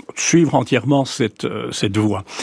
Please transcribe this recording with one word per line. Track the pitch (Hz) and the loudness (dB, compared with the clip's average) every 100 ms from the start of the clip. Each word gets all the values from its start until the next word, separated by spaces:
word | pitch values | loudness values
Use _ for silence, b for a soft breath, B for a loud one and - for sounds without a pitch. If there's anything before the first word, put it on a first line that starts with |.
| - | -14
suivre | - - 165 147 | -6 2 4 4
entièrement | 135 117 123 123 139 131 | 2 0 0 2 0 0
cette, | - 113 - - | -2 -4 -4 -6
euh, | 110 113 | -6 -8
cette | - 104 104 | -4 -2 0
voie. | 107 101 B B | 0 -2 B B